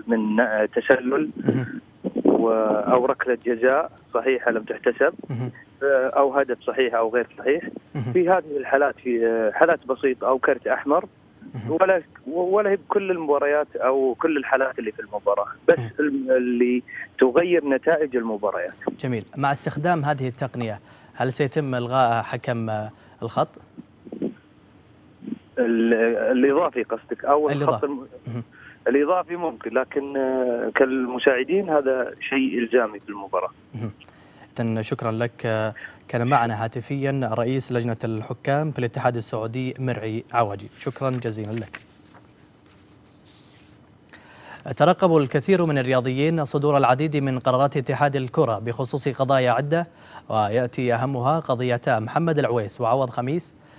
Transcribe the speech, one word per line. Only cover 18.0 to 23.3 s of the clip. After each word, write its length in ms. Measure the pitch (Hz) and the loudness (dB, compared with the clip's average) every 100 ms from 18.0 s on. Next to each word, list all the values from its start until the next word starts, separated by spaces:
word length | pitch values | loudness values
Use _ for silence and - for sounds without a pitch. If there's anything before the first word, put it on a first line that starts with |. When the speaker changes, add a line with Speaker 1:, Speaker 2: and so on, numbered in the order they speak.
| 151 123 | 0 -2
Speaker 1:
المباريات. 580 | 113 104 101 90 90 - - - | -2 -2 -2 -4 -6 -8 -8 -6
Speaker 2:
جميل. 240 | 131 117 - - | -4 -4 -6 -2
مع 160 | 139 | 0
استخدام 520 | 143 156 147 165 170 | 0 -4 -2 0 0
هذه 240 | 143 143 131 | 0 -2 -4
التقنية، 520 | 123 135 123 113 104 - - - | -4 -6 -4 -6 -8 -14 -20 -14
هل 180 | - 127 | -4 -2
سيتم 420 | 131 139 156 139 | 0 0 0 -2
إلغاء 480 | 127 120 131 120 117 | -4 0 2 4 2
حكم، 480 | 104 123 - 117 113 | -2 -6 -4 -4 -2
آه، 200 | 107 107 - - - | -4 -6 -12 -20 -10
الخط؟ 260 | 113 | -4